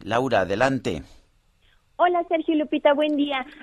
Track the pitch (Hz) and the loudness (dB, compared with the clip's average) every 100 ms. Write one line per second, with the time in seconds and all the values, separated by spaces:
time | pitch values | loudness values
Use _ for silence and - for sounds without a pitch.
0 | - 113 131 110 92 98 131 135 123 82 | -4 -2 2 0 0 0 0 0 -4 -6
1 | - - _ _ _ _ _ _ _ - | -10 -20 _ _ _ _ _ _ _ 0
2 | 349 349 339 330 320 311 302 302 294 285 | 2 2 -2 -2 0 -2 0 0 2 2
3 | 302 294 285 269 254 - | 0 0 -2 -4 -8 -16